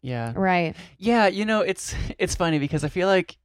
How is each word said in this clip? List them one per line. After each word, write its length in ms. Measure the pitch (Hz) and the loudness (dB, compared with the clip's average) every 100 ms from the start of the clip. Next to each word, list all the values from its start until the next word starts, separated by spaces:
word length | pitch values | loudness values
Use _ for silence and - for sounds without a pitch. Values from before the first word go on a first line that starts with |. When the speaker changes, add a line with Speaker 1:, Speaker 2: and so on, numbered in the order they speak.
Speaker 1:
Yeah. 300 | 131 123 117 | -6 -6 -4
Speaker 2:
Right. 400 | 123 190 180 165 - - _ | -2 0 2 0 -6 -18 _
Speaker 1:
Yeah, 280 | 196 233 202 | 0 4 4
you 180 | 185 | 2
know, 160 | 214 220 | 0 0
it's, 340 | 185 185 - - - - | 0 -2 -6 -6 -6 -2
it's 160 | 180 | -2
funny 240 | - 165 156 | 0 0 2
because 260 | 139 156 | 0 -2
I 40 | 147 | -2
feel 180 | 180 185 | 0 2
like 280 | 190 170 - | 2 2 -10